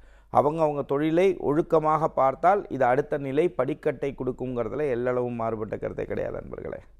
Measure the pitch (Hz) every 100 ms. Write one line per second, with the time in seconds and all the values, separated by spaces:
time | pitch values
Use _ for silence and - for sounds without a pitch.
0 | - - - 120 131 165 151 147 - 139
1 | 160 165 196 - 120 147 165 160 156 156
2 | 156 131 135 127 175 202 - 131 123 131
3 | 147 147 139 139 175 - 131 151 151 127
4 | 143 - 127 - 127 120 110 123 151 117
5 | 123 123 123 120 113 110 107 107 107 98
6 | 104 104 - - - - - - -